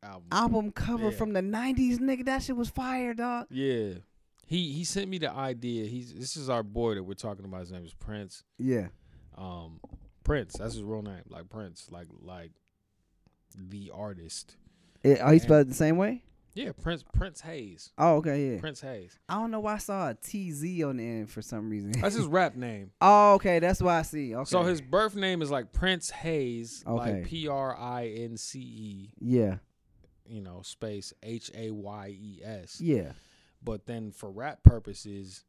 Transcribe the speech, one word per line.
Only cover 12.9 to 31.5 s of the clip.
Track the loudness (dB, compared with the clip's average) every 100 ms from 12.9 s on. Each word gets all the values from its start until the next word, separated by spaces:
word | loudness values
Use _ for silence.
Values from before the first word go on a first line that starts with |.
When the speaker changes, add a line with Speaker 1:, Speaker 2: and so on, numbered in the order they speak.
| _ _ _ _ _ _ -18
Speaker 1:
the | -14 -14 -14
artist. | -10 -10 -10 -12 -14 -14 -20 -20 _ _ _
Speaker 2:
Yeah, | 6 8
oh, | 10
he |
Speaker 1:
And | 10
Speaker 2:
spelled | 12 8 8
it |
the |
same | 4 2 4
way? | 2 -2 -10 _ _
Speaker 1:
Yeah, | -8 -8
Prince, | -6 -6 -6 -2
Prince | -2 -2 -8
Hayes. | -12 -10 -12 -14 -20 2
Speaker 2:
Oh, | 6 6
okay, | 4 0 0
yeah. | -2
Speaker 1:
Prince | -6 -8
Hayes. | -10 -12 -12 -20 _
Speaker 2:
I |
don't | -4 -2
know | -4
why | -2
I | -4
saw | -4 -4 -4
a |
T | -4 -8 -8 -6
Z | -6 -6 -2
on | -2 -2
the | -4
end | -6 -6
for | -10
some | -10 -8 -6
reason. | -6 -4
Speaker 1:
That's | 0 0 0
his | 2
Speaker 2:
<laughs> |
Speaker 1:
rap | 2 2 0
name. | -8 -8 -12 _
Speaker 2:
Oh, | 10 10 10
okay, | 8 6 4
that's | 4 4
why | 4 4
I |
see. | 2 -4 -4
Okay. | -4 0
Speaker 1:
So | 2
his | 4 0
birth | 0 2 2
name | 0 0 0
is, | 0
like, | -2 -2
Prince | 0 2 2 -2
Hayes, | -6 -2 0 0 -4 -8 -12 -2
Speaker 2:
Okay. | -2 0 -2
Speaker 1:
like, |
P | -4 -4 -2
R | -2 -2 -4
I | -6 -6 -6
N | -6 -8 -8
C | -10 -12
E, | -14 -12 -12 -12 -14 -8
Speaker 2:
Yeah. | 2 4 4 0 _ _ _ _ _ _ _
Speaker 1:
you | -14
know, | -14 -14
space | -16 -10 -8 -8 -10 -16
H | -10 -10 -10